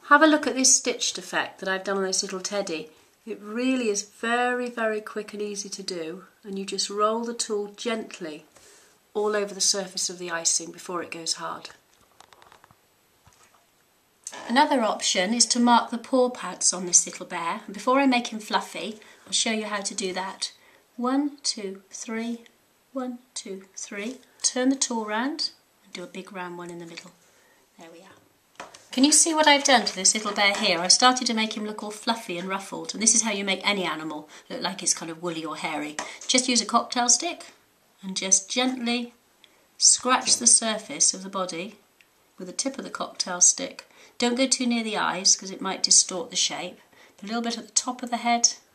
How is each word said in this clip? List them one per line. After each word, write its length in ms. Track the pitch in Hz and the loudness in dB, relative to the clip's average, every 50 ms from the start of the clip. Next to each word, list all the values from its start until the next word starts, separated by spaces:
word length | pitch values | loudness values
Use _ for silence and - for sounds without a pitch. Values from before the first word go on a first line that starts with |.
| _ - | _ 8
Have 140 | 285 294 | 8 8
a 40 | 311 | 10
look 200 | 311 302 302 302 | 8 8 6 4
at 80 | 269 233 | 0 0
this 200 | 262 262 254 - | 4 6 6 6
stitched 440 | - - 254 240 - - - - - | 6 4 0 -2 0 -2 -4 -4 -4
effect 400 | 180 - - 165 139 - - - | -10 -4 -2 -2 -2 -2 -6 -8
that 100 | 196 190 | -2 -2
I've 160 | 190 190 190 | -2 -2 0
done 140 | 202 196 196 | -2 0 0
on 60 | 190 | 0
this 180 | 185 190 - | 0 0 -2
little 180 | - 196 196 185 | -2 -2 -6 -6
teddy. 500 | 180 - 208 202 196 180 165 156 - - _ _ _ _ _ _ _ | -6 -4 -4 -4 -4 -2 -4 -6 -8 -12 _ _ _ _ _ _ _
It 140 | 226 208 196 | -12 -12 -12
really 480 | 202 208 214 233 254 262 262 262 247 220 | -10 -8 -4 0 2 2 2 2 2 0
is 120 | 202 202 | 0 -2
very, 680 | - - _ - - 226 233 247 247 247 247 247 247 247 | -4 -8 _ -6 -2 0 2 2 2 2 0 0 -2 -4
very 320 | 240 233 226 220 214 214 | -4 -2 0 0 0 -2
quick 320 | 214 - - 220 208 208 - | -6 -6 -8 -8 -8 -8 -8
and 80 | 202 | -6
easy 260 | 208 208 202 196 - 196 | -6 -6 -6 -8 -8 -10
to 140 | - - | -10 -10
do, 420 | 190 - 190 175 160 156 170 190 180 - _ _ | -8 -8 -6 -6 -6 -8 -8 -12 -14 -20 _ _
and 160 | _ 214 196 196 | _ -10 -8 -8
you 60 | 196 | -6
just 240 | 196 196 190 190 - | -6 -2 -4 -2 -2
roll 360 | 202 202 208 214 220 226 240 | 0 2 2 2 2 0 -2
the 100 | 233 233 | -4 -4
tool 400 | 233 - - 214 208 208 196 202 | -6 -4 -2 -2 -4 -4 -6 -10
gently 720 | - - 240 226 220 214 - - - 185 160 151 156 - _ _ - - - - - - _ _ _ _ _ | -6 -4 -4 -4 -4 -6 -10 -12 -12 -10 -10 -10 -12 -16 _ _ -20 -20 -20 -20 -20 -20 _ _ _ _ _
all 240 | _ 214 208 214 214 | _ 0 0 2 2
over 160 | 208 202 196 | 2 0 -2
the 80 | 190 190 | -2 0
surface 480 | - - - 202 190 185 - 185 - - | 0 0 2 0 -2 -6 -6 -4 -4 -4
of 100 | 180 175 | -6 -6
the 120 | 180 175 | -6 -4
icing 420 | 170 165 170 170 - - 170 170 | -4 0 0 2 2 2 -2 -4
before 300 | 170 - - - 185 175 | -12 -14 -10 -6 -6 -6
it 80 | - 165 | -6 -6
goes 240 | - 170 165 156 - | -10 -8 -4 -6 -6
hard. 340 | - 165 165 160 156 165 - - - _ _ _ _ _ _ _ _ - _ - _ - - - - - _ - _ _ _ _ _ _ _ _ _ _ _ _ _ - _ _ _ _ _ _ _ _ _ _ _ _ _ _ _ _ - - - - - | -4 -4 -8 -8 -8 -12 -16 -18 -20 _ _ _ _ _ _ _ _ -20 _ -20 _ -20 -20 -20 -20 -20 _ -20 _ _ _ _ _ _ _ _ _ _ _ _ _ -20 _ _ _ _ _ _ _ _ _ _ _ _ _ _ _ _ -14 -14 -12 -8 2
Another 320 | 233 262 302 294 294 262 | 4 4 6 6 4 4
option 540 | 226 202 - - - - - 190 180 196 233 | 4 2 0 0 0 0 2 2 2 2 4
is 100 | 247 233 | 2 4
to 140 | - - 240 | 4 4 4
mark 300 | 240 240 240 220 - - | 6 8 6 6 6 2
the 80 | - 226 | -6 -10
paw 320 | - - - 254 247 247 | -6 0 2 4 4 4
pads 420 | 247 - - 180 185 - - - | 0 -4 -8 -8 -6 -2 -2 0
on 140 | - 180 190 | 0 0 -4
this 180 | 175 175 - - | 4 4 4 4
little 220 | 180 175 - 180 | 4 -8 -12 -12
bear, 340 | - 180 175 170 165 185 220 - | -8 -8 -6 -4 -4 -6 -6 -8
and 80 | - 190 | -12 -12
before 240 | 202 - 262 254 277 | -4 0 2 4 4
I 80 | 277 | 4
make 220 | 269 254 240 240 - | 4 4 2 0 -2
him 100 | 226 214 | -8 -10
fluffy, 600 | - - 226 190 - - - - 160 202 226 - - - - - - | -6 -2 -2 -2 -2 -4 -10 -10 -10 -10 -10 -12 -18 -20 -20 -20 -12
I'll 60 | - | -4
show 180 | - - - 233 | -2 0 0 0
you 160 | 220 220 214 | 0 -2 -2
how 160 | 208 208 202 | -4 -4 -4
to 120 | 196 - - | -4 -4 -6
do 200 | - 190 185 180 | -4 -4 -4 -4
that. 380 | 185 185 190 190 - - - - _ _ - _ _ _ _ _ | -4 -6 -6 -6 -8 -8 -8 -10 _ _ -20 _ _ _ _ _
One, 400 | - 240 247 262 277 294 294 285 - | -4 -2 2 2 2 2 0 -4 -4
two, 400 | - - - 226 202 190 196 196 _ _ | -6 -6 -4 -4 -6 -8 -10 -10 _ _
three, 540 | - - - - 220 220 226 233 240 226 - - _ _ _ _ _ _ _ _ _ | -16 -14 -10 -8 -6 -6 -4 -4 -6 -8 -10 -20 _ _ _ _ _ _ _ _ _
one, 240 | 262 254 254 240 240 _ _ _ | -8 -6 -6 -8 -10 _ _ _
two, 300 | - - 214 190 190 190 _ _ | -14 -10 -10 -12 -12 -12 _ _
three. 440 | - - - 214 202 202 233 262 - - _ _ _ | -12 -12 -10 -8 -6 -6 -6 -8 -10 -16 _ _ _
Turn 280 | - - - 254 254 262 | -2 -2 0 2 2 2
the 60 | 269 | 2
tool 280 | 269 - - 247 233 220 | 2 0 -2 -2 -4 -4
round 460 | 214 214 214 247 277 320 302 - - - _ _ _ _ _ _ | -2 -2 -2 -2 -2 -4 -4 -6 -8 -8 _ _ _ _ _ _
and 80 | 190 | _
do 100 | _ 185 | _ -14
a 40 | 180 | -14
big 260 | 175 - 185 185 - | -12 -12 -14 -14 -12
round 240 | 208 185 180 180 175 | -12 -12 -10 -10 -10
one 140 | 175 175 175 | -12 -12 -12
in 80 | 175 170 | -12 -12
the 80 | 175 | -14
middle. 240 | 165 170 170 - 180 _ _ _ _ _ _ _ _ _ _ _ _ _ - | -14 -14 -16 -18 -18 _ _ _ _ _ _ _ _ _ _ _ _ _ -20
There 120 | 175 165 | -20 -20
we 80 | 165 165 | -20 -20
are. 680 | 185 190 - _ _ _ _ _ _ _ _ _ - - - - - _ | -20 -20 -20 _ _ _ _ _ _ _ _ _ -18 -18 -18 -20 -20 _
Can 140 | - 247 262 | 2 4 6
you 80 | 302 | 6
see 220 | 302 - - 339 320 | 8 6 6 4 4
what 120 | 311 311 | 6 8
I've 180 | 302 285 277 277 | 8 8 6 6
done 200 | - 269 233 202 | 6 4 6 4
to 100 | - - | 2 -4
this 200 | 180 190 - - | 2 2 2 2
little 180 | 220 220 214 | 2 -2 -2
bear 220 | 202 214 208 196 202 | 0 2 2 2 2
here? 240 | 202 220 208 175 165 | 2 2 2 2 2
I've 140 | 175 185 | 4 4
started 340 | - - 254 254 254 254 254 | 4 8 8 6 6 4 0
to 80 | 233 233 | -2 0
make 220 | 220 220 220 - | 0 0 -2 -2
him 100 | 220 214 | -6 -8
look 160 | 214 208 214 | -8 -8 -8
all 80 | - 208 | -10 -10
fluffy 480 | 208 - - - 226 226 - - 175 170 | -12 -6 -2 -2 -2 -2 -2 -8 -8 -6
and 100 | 180 190 | -4 -4
ruffled, 460 | 190 196 196 - 185 165 165 - - | -6 -6 -6 -8 -10 -10 -10 -10 -6
and 80 | - | 0
this 120 | 214 220 - | 2 4 4
is 80 | 233 | 4
how 80 | 214 226 | 2 0
you 140 | 208 196 202 | -4 -4 -2
make 160 | 196 190 185 - | -2 -2 0 0
any 200 | 202 202 196 180 | -2 0 0 -2
animal 440 | 165 156 156 156 160 151 151 151 - - - - _ | -4 -4 -6 -6 -8 -8 -10 -12 -14 -20 -20 -16 _
look 140 | - 170 | -10 -6
like 200 | - 175 190 196 | -6 -6 -6 -2
it's 120 | 180 - - | -2 -2 -2
kind 180 | - 175 165 | -2 -4 -10
of 100 | 165 160 | -10 -8
woolly 220 | 170 175 165 160 160 | -8 -6 -6 -6 -8
or 120 | 156 160 | -8 -8
hairy. 400 | 160 - 165 156 147 147 151 151 - - - - - - | -6 -6 -6 -6 -6 -6 -6 -8 -8 -10 -10 -12 -14 -4
Just 220 | - 254 254 247 - | 2 2 2 4 4
use 140 | 247 226 | 2 2
a 40 | 208 | 2
cocktail 420 | - - 233 233 - - 254 240 - | 2 0 0 0 0 -2 -2 2 2
stick 440 | - - 330 349 330 - - - - _ _ _ _ _ _ _ _ _ | 2 2 2 -4 -6 -8 -14 -20 -20 _ _ _ _ _ _ _ _ _
and 140 | - 190 190 | -12 -8 -6
just 340 | - 190 190 185 - - - | -6 0 2 2 2 2 0
gently 600 | - 247 254 254 254 254 233 233 240 247 240 240 - _ _ _ _ _ - _ _ _ _ _ _ | -2 0 0 0 0 -2 -2 -2 -2 -2 -4 -8 -14 _ _ _ _ _ -20 _ _ _ _ _ _
scratch 600 | _ - - - - - 247 262 254 254 - - | _ 4 4 4 4 4 2 2 2 4 2 0
the 100 | - 254 | 4 6
surface 640 | 233 - - 233 226 214 214 - - 143 165 - - | 6 6 6 4 2 -2 -2 -6 -10 0 2 2 2
of 100 | - 185 | 2 -2
the 60 | 190 190 | -10 -8
body 480 | 196 196 185 175 165 165 180 220 - - _ _ _ _ _ _ _ _ _ _ _ _ | -4 -4 -4 -4 -4 -8 -8 -8 -12 -18 _ _ _ _ _ _ _ _ _ _ _ _
with 80 | - | -14
the 60 | 185 | -10
tip 260 | 175 - - 269 269 - | -6 -4 -4 -4 -4 -6
of 60 | 190 | -12
the 60 | 175 | -10
cocktail 500 | - - 175 - - - - 190 180 180 | -8 -8 -8 -8 -6 -8 -6 -6 2 4
stick. 440 | 175 - - - 180 - - - - _ _ - - - _ | 4 4 4 2 -4 -8 -8 -14 -20 _ _ -20 -20 -20 _
Don't 200 | _ 240 247 240 | _ 0 0 2
go 120 | 233 269 254 | 2 2 2
too 180 | - - 262 | 2 0 2
near 160 | 240 240 233 | 0 0 0
the 140 | 226 220 208 | -2 -2 -2
eyes 400 | 185 165 165 160 180 196 196 - | 0 0 0 -2 0 4 2 2
'cause 140 | - - 190 | 2 0 -12
it 100 | 190 - | -10 -6
might 220 | 196 190 185 - - | -6 -6 -4 -2 2
distort 460 | - - - - - 285 269 247 - | 4 4 4 4 2 -2 -6 -6 -6
the 60 | - | -2
shape. 440 | - - - 156 143 160 180 - - _ _ _ - - - _ - | -2 -2 -2 -2 -4 -8 -8 -10 -14 _ _ _ -20 -20 -20 _ -16
A 40 | - | -10
little 160 | 196 226 233 | -6 -6 -4
bit 140 | 233 233 226 | -4 -4 -6
at 100 | 226 - | -6 -10
the 60 | - | -2
top 300 | _ - - 262 247 - | _ -2 -2 -2 -6 -6
of 80 | - 240 | -6 -6
the 60 | 240 | -6
head. 380 | 226 226 240 240 240 240 240 - - _ _ | -2 0 2 2 4 2 2 0 0 _ _